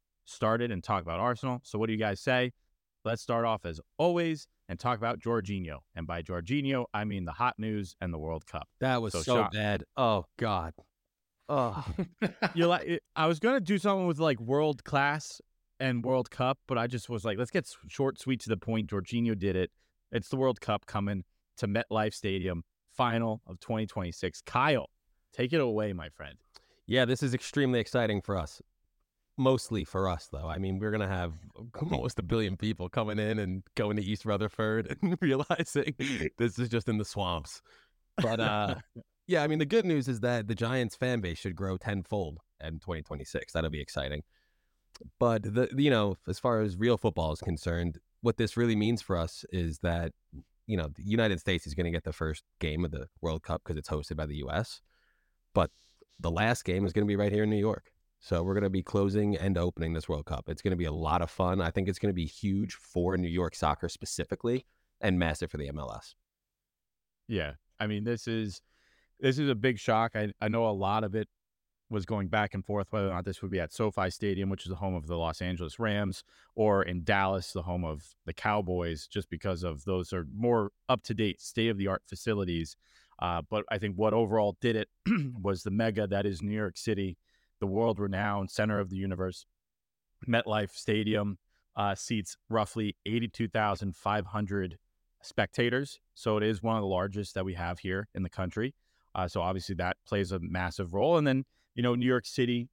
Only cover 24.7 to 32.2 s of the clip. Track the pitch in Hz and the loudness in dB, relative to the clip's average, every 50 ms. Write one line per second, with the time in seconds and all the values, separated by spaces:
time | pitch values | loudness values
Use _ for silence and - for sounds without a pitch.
24.7 | 147 120 - - _ _ _ _ _ _ _ _ - - 123 127 160 160 139 120 | 4 2 0 -4 _ _ _ _ _ _ _ _ -4 -4 -2 0 2 2 2 2
25.7 | 107 107 107 104 95 87 78 80 - - 76 71 - - _ _ _ - - _ | 2 0 0 0 -2 -4 -8 -10 -12 -14 -14 -14 -14 -18 _ _ _ -20 -20 _
26.7 | _ _ _ - 113 131 127 117 131 - 147 131 120 123 - - - 147 139 131 | _ _ _ 0 2 2 4 4 2 2 2 0 0 -2 -4 -2 0 2 2 4
27.7 | 123 117 107 - - 127 117 110 104 98 - - 101 90 78 - - - - _ | 4 2 0 2 2 2 2 2 0 -2 -2 -2 -2 -2 -2 -4 -8 -14 -20 _
28.7 | _ _ _ _ _ _ _ _ _ _ _ _ _ - 131 131 131 120 - - | _ _ _ _ _ _ _ _ _ _ _ _ _ 2 4 4 4 4 2 -2
29.7 | 113 101 78 - - 95 95 95 87 85 - - - 71 82 80 80 92 95 95 | -2 -2 -2 -2 0 0 2 2 0 -2 -4 -10 -10 -8 -6 -6 -4 -4 -2 -2
30.7 | 95 95 107 107 107 107 101 95 98 90 87 85 80 80 - - - - 113 120 | -2 -2 -2 -2 0 0 0 0 0 -2 -2 -4 -6 -8 -14 -18 -18 -16 -16 -14
31.7 | - - 151 175 - - 120 127 - - | -8 -8 -4 -2 0 0 -2 -2 -4 -4